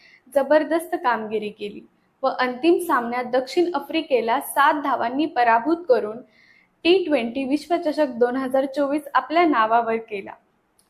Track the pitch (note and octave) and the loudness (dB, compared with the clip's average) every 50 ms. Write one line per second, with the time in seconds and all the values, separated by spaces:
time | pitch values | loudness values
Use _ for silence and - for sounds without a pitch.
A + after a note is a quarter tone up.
0 | _ _ _ _ _ _ - C#4 C4+ C4 D4+ D#4 D#4 D4 D#4 E4+ E4 - - E4+ | _ _ _ _ _ _ -2 0 2 4 2 2 2 2 -2 -2 -2 -4 -6 -2
1 | - B3+ A#3 A3 A3 G#3 A3 G#3+ G#3+ G#3 G3+ - G#3 G3+ G#3+ A3+ - _ _ _ | -2 0 -2 -2 -4 -4 -6 -4 -6 -6 -8 -10 -12 -12 -12 -14 -20 _ _ _
2 | _ _ _ _ - C4+ - - B3+ B3+ B3 B3 - E4 F4 F#4 F4 - D4+ B3+ | _ _ _ _ -4 -2 -2 0 -2 -2 -2 0 2 4 4 2 2 0 -2 -2
3 | A#3 A#3 A#3+ B3 B3 A3+ A#3 C4 C4 - - F4+ E4+ F4 F4 D4 - - D4 D#4+ | -2 -2 -4 -4 -4 0 0 0 0 0 0 0 0 0 0 -4 -4 -4 -4 -4
4 | D#4 - C#4 A#3 A3 A3+ A#3 C#4+ C#4+ - - D4+ C#4 D4 D#4+ D4 C#4+ C#4+ B3+ - | -2 0 0 0 2 2 -2 -2 -2 -2 2 2 4 4 4 2 0 -2 -2 -2
5 | - A#3 B3+ C#4 D#4+ D#4 D#4+ - A#3+ A#3 A3+ A#3 A3+ D4 E4+ E4+ F4 - B3 A3 | -2 -2 -2 -2 -2 -2 0 0 2 4 4 2 2 0 -2 0 2 2 2 2
6 | G3+ G#3 A3 B3 C4 _ _ _ _ _ _ _ _ _ _ _ - E4 F4+ G4 | 2 -4 -8 -10 -14 _ _ _ _ _ _ _ _ _ _ _ 2 4 4 4
7 | F4+ D#4 D4 B3+ A3+ A#3+ A#3 C4+ C4+ B3+ C#4 D4 - - F4 E4+ F4 D4+ D4 D4+ | 4 2 0 0 0 -2 -4 -4 -4 -2 -2 -2 -2 -2 -2 -2 0 0 0 0
8 | D4+ C4+ A#3+ A3+ A#3+ B3 B3 C4+ C4 B3+ C4 C4+ C4+ C4+ C4+ D4 C#4+ C4+ C#4+ D4+ | 0 0 0 0 0 0 0 -2 -2 0 0 0 0 0 0 -2 0 0 0 -4
9 | C#4+ - - B3+ C4 - D4+ E4+ F4+ D#4+ C#4+ A#3 A3 A3 A3+ A#3 A#3 A3+ A3+ A3+ | -2 -2 -2 -2 0 0 2 2 2 4 4 2 2 4 2 2 2 0 -2 -4
10 | A3+ - G#3+ G3 G3+ G#3 - - _ _ _ _ _ _ _ _ _ | -4 -8 -10 -10 -10 -12 -16 -20 _ _ _ _ _ _ _ _ _